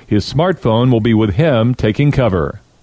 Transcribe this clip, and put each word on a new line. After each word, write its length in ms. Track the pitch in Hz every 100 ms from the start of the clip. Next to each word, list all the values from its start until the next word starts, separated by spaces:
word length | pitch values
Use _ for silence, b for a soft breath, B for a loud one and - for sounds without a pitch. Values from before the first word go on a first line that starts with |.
| B
his 240 | 107 -
smartphone 600 | 135 180 170 120 110 127
will 80 | 117
be 140 | 117
with 220 | 110 110 90
him 380 | 160 117 117
taking 380 | 127 107 107 147
cover. 480 | 139 117 92 71 - _ _